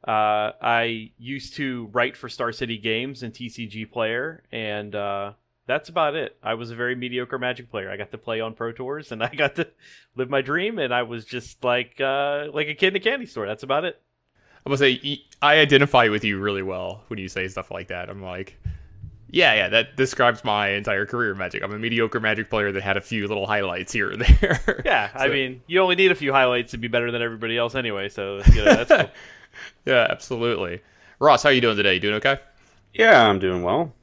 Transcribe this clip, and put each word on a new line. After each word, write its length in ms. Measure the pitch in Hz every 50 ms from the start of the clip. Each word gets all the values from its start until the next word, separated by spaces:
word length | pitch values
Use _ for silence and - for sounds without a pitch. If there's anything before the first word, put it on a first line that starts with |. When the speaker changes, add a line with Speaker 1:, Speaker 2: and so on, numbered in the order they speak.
| -
Speaker 1:
Uh, 460 | 110 110 107 107 107 107 107 107 107 - _
I 520 | - 120 117 117 117 117 117 110 110 - _ _
used 380 | 117 123 139 139 - - -
to 300 | - 143 135 127 120 117 104 101
write 240 | 120 120 131 -
for 100 | - -
Star 240 | - - - 123 117
City 280 | 113 - 131 113 117 107
Games 420 | 101 113 110 113 127 135 139 123
and 100 | 131 113
T 180 | 113 - 123 117
C 180 | - - 117
G 180 | 104 101 110 110
Player, 560 | - - 120 113 110 113 120 139 156 165 - _ _
and, 440 | - 113 110 107 104 104 104 104 101
uh, 380 | 104 101 101 101 98 101 101 104 _ _ _ _ _ _
that's 220 | - 127 156 156 -
about 260 | 165 175 160 147 143
it. 200 | 160 131 - _ _
I 140 | - 110 113
was 160 | 113 120 113
a 40 | 117
very 200 | 117 123 123 127
mediocre 420 | 123 123 123 123 123 123 - -
Magic 320 | 120 123 127 123 123 120 120
player. 220 | - 104 95 95
I 60 | 98
got 120 | 101 101 -
to 80 | -
play 240 | 110 _ 120 113 110
on 140 | 113 113 110
Pro 160 | _ 117 113
Tours, 400 | 117 - 127 127 143 151 147 -
and 120 | 120 110 113
<laughs> 0 |
I 40 |
got 300 | 120 - 139 147 139 -
to 100 | 170 165 - _ _ _ - - - _ _ _
live 120 | 120 131
my 140 | 123 139 135
dream, 380 | 131 139 147 170 190 214 233 202
and 120 | 143 123
I 120 | 123 123 123
was 200 | 113 117 113 113
just 400 | - 123 123 117 - - _ -
like, 380 | 123 123 123 120 - _ -
uh, 460 | 135 135 135 139 143 143 147 143 147 151
like 160 | - 151 147
a 60 | 151 151
kid 140 | - 185
in 80 | 185 190
a 40 | 190
candy 280 | - 220 269 277 240
store. 180 | - - 117 104
That's 160 | 98 110 -
about 240 | - 131 135 151 170
it. 160 | 175 - _ _ _ _ _ _ _ _ _ _ _ _ _ _
Speaker 2:
I'm 60 | -
gonna 80 | 139 135
say, 200 | 143 135 127 123 -
y-, 160 | 143 147 - _ _ - _
I 200 | 139 147 151 156
identify 480 | 151 - 143 135 143 139 - 127 120
with 160 | 110 104 107 107
you 160 | 107 101 95
really 240 | 98 104 101 98 95
well 400 | 95 92 90 90 87 92 110 -
when 140 | _ 113 104
you 80 | 95
say 200 | 90 - 95 95
stuff 220 | 95 92 95 95 -
like 200 | - 92 92 -
that. 200 | 92 87 90 101
I'm 140 | 98 101 95
like, 340 | 92 90 90 98 - - - - - - - - - - - - - - - - -
"Yeah, 240 | - 165 175 139 110
yeah, 160 | 107 95 90
that 280 | 107 113 117 135 -
describes 460 | - 131 131 - - 127 120 117 - -
my 260 | 107 104 104 104 98
entire 360 | 98 101 104 117 101 98 104
career 280 | - - 120 117 104 98
in 40 |
Magic. 240 | 98 92 87 - -
I'm 120 | - 98 104
a 40 |
mediocre 420 | 107 113 117 117 117 113 107 - 120
Magic 300 | 110 110 110 107 107 -
player 220 | - 107 101 101
that 100 | 98 98
had 160 | 95 98 98
a 40 | 101
few 260 | - - 120 110 101
little 180 | 101 107 101 95
highlights 480 | 101 107 104 98 92 87 92 92 - -
here 160 | 117 98 98
and 120 | 95 104
<laughs> 200 | 117 - - -
there." 400 | - - 160 - - - - - -
Speaker 1:
Yeah, 280 | - 196 120 104 101 -
I 140 | 131 135
Speaker 2:
So 40 | 143
Speaker 1:
mean, 300 | 156 139 131 127 131 123 _
you 120 | - 165 185
only 140 | 190 180 180
need 160 | 175 190 185
a 40 | 180
few 160 | - 147 139
highlights 400 | 135 135 131 127 123 123 120 -
to 80 | - 113
be 80 | 117
better 240 | 120 117 120 120 120
than 100 | 117 117
everybody 340 | 117 117 113 107 113 113 117
else 200 | 117 117 117 120
anyway, 340 | 135 123 113 104 98 98 101
so, 320 | - - 98 98 101 98 101 -
you 140 | - - 104
know, 180 | 311 269 113 123
that's 60 | -
cool. 220 | 311 214 - - -
Speaker 2:
<laughs> 60 | - - - - - - _ _ - - - _ _ _
Yeah, 220 | - 131 123 113 -
absolutely. 720 | - - - - 131 113 117 120 117 90 95 87 87 90 _ _ _ _ _ - _ _
Ross, 240 | 135 151 143 120 -
how 60 | 147
you 100 | 139 127
doing 160 | 120 113 107
today? 200 | 104 101 98 92
You 40 | 90
doing 140 | 95 104 104
okay? 240 | 107 - 139 139 135 - _ _ _ _ _ _ _ _ _ _
Speaker 3:
Yeah, 340 | - 220 226 196 131 117
I'm 100 | 107 101
doing 260 | 95 95 95 90 90 87
well. 300 | 87 104 147 170 147 - _